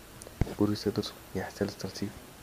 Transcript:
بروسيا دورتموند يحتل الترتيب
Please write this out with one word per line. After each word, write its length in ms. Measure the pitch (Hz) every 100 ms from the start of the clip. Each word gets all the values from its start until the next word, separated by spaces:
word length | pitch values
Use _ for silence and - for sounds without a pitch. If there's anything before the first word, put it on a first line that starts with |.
| - - - - - -
بروسيا 320 | 104 104 104
دورتموند 300 | 104 - - - 95
يحتل 300 | - - 98
الترتيب 440 | - 95 - 101 - - -